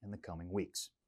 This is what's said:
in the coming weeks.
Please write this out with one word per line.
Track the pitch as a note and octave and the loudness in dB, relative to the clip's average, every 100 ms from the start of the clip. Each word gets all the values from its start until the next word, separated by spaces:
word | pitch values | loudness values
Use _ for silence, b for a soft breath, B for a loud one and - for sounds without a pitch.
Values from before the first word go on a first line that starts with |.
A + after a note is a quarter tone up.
in | G2+ | -6
the | G#2 | -6
coming | - E2+ F2 | -4 -4 2
weeks. | G2 - - - _ | 2 2 0 -6 _